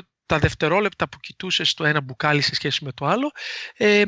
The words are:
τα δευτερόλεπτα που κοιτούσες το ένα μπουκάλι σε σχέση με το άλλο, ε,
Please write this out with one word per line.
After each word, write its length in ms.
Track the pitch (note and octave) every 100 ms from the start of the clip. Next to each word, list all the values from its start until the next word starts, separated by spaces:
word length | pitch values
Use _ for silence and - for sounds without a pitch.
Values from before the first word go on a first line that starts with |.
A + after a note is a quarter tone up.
| - _ -
τα 140 | D#3
δευτερόλεπτα 720 | D#3 - D#3 F3+ G#3 - D#3
που 100 | -
κοιτούσες 540 | - - F#3 - D#3
το 100 | -
ένα 180 | D#3 D3+
μπουκάλι 400 | C3 C3 D3+ D3
σε 140 | C#3 -
σχέση 280 | D3 C#3
με 80 | C#3+
το 140 | - C#3
άλλο, 260 | G#3 C#4+ - - - - -
ε, 260 | G#3+ G#3